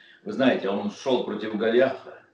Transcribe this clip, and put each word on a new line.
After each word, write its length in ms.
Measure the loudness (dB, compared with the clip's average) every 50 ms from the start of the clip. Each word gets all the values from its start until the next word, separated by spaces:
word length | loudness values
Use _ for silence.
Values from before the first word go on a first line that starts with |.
| -20 -20 -20 _ -12
вы 80 | -8 -2
знаете, 360 | 2 4 4 4 2 0 -2
он 220 | -2 -2 -2 -4
шёл 340 | -6 -4 -2 0 0 0 0
против 320 | -2 -6 -6 -6 -6 -4
Голиафа. 680 | 0 0 2 4 4 4 4 0 -4 -12 -18 -20 -20 _ _